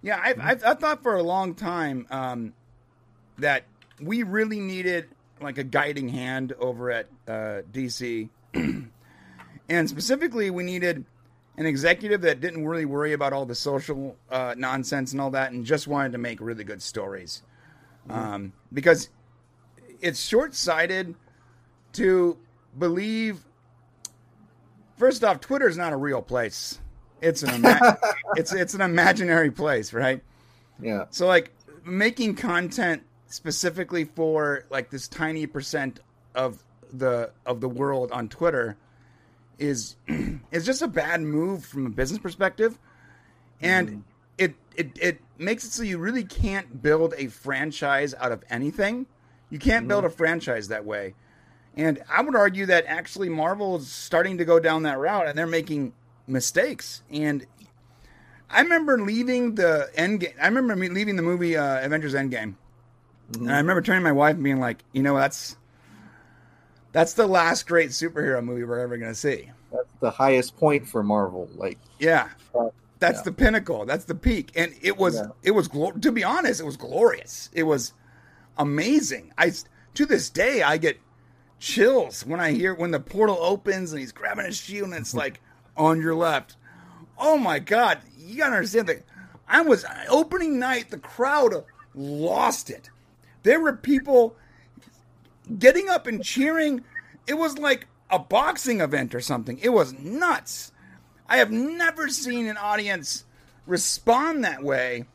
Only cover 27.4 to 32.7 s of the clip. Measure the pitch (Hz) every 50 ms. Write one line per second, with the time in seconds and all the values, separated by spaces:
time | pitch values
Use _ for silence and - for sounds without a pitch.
27.4 | 151 131 - - 233 254 240 240 247 247 208 - - 214 208 - - - 208 -
28.4 | 247 - 190 190 180 - - 196 196 180 170 165 170 185 190 - 185 175 165 165
29.4 | 160 147 120 - 147 151 143 117 107 - - 113 135 131 135 127 - - _ _
30.4 | _ _ _ _ _ _ _ _ - 113 110 101 92 - - - 175 180 185 175
31.4 | 165 - _ _ _ - - - - 170 180 190 208 226 233 - 240 214 185 165
32.4 | - 233 175 170 180 170